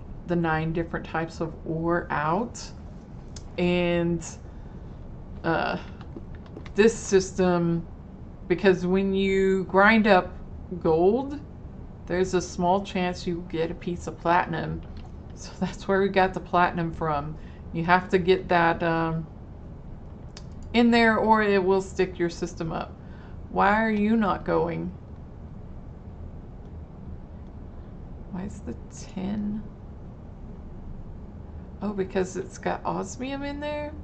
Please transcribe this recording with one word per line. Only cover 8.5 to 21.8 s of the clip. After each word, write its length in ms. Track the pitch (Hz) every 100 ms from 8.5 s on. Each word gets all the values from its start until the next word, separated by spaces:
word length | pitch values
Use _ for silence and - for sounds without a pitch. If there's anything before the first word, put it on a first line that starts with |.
| 175 196 170
when 300 | 175 190 196
you 500 | 190 196 190 190 190
grind 440 | 185 190 208 226 214
up 240 | 185 180 - - - - 175
gold, 580 | 170 160 185 240 269 285 - - - - - - -
there's 280 | 175 185
a 60 | 185
small 440 | - - 175 196
chance 420 | 202 185 180 175 185
you 200 | 170 175
get 220 | 160 165
a 40 |
piece 340 | 170 175 175 -
of 100 | -
platinum. 640 | 170 175 - 160 156 160 - - - - - -
So 140 | - -
that's 260 | 180 - -
where 140 | 190
we 80 | 196
got 240 | 196 185
the 80 | 185
platinum 520 | - 175 175 180 165
from. 440 | - 160 147 151 156 - - -
You 120 | 165
have 240 | 165 180 185
to 100 | 185
get 300 | 170 185 -
that, 340 | 175 165 165
um, 440 | 170 165 165 165 160 - - - - - - - - - - - - - -
in 180 | 233 240
there 280 | 233 226 220
or 240 | 220 220
it 200 | 208 196
will 200 | 185 196